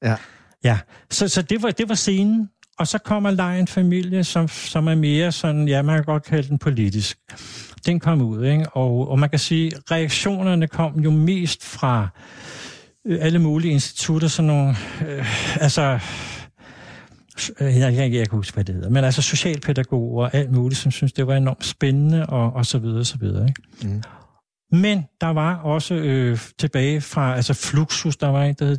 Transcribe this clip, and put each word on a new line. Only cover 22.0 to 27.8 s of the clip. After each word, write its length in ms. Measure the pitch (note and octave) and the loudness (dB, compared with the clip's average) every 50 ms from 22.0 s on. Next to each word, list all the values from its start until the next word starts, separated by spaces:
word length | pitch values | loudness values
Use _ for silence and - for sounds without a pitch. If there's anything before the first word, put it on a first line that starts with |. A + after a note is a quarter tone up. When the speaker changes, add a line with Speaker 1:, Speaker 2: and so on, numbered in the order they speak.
| D3 D#3 E3 D#3+ D#3 | 4 4 2 2 0
Speaker 2:
og, 260 | - C#3+ A#2+ A#2 A#2 | 0 0 0 0 0
og 140 | B2+ B2+ A2+ | 0 0 -2
så 120 | - - A#2+ | 0 0 -2
videre, 260 | A2+ A#2 A2 A#2 B2 | -2 -2 -2 -2 -2
så 140 | - - A#2+ | -4 -4 -4
videre, 300 | G#2+ G2 F#2+ F#2+ A2 C3 | -2 -2 0 2 0 0
ikke? 140 | C3+ - - _ - - A#2 G2 G2+ | 0 -2 -8 _ -12 -8 -6 -4 -4
Speaker 1:
Mm. 80 | G#2+ A2+ - - - - _ _ _ _ _ _ _ _ _ D#3+ | -4 -6 -10 -16 -20 -20 _ _ _ _ _ _ _ _ _ 2
Speaker 2:
Men 300 | F3 G3+ G#3 G#3 F#3 C#3 - _ _ | 2 4 2 0 0 -2 -6 _ _
der 60 | E3 | -4
var 280 | E3 D#3 D#3 D#3 E3+ F3+ | -2 0 0 0 0 -2
også, 380 | E3 D#3 D3 D3+ D#3+ - - F3+ | -2 -2 -2 -2 -2 -2 -2 -2
øh, 440 | D#3+ D#3 C#3 C3+ C3 B2 A#2+ A#2 A2 - - - - | -2 0 0 0 2 2 0 0 -2 -4 -10 -6 -4
tilbage 420 | D#3+ C#3+ - C3 C3 C#3+ D3+ D3+ | -4 -2 0 0 0 0 0 -2
fra, 360 | C#3 - - D3+ C3+ C3 B2+ | -4 -4 -2 0 0 0 0
altså 180 | B2 A#2+ - C#3 | 0 0 0 0
Fluxus, 600 | - - - C#3 D3+ | -2 -2 0 0 0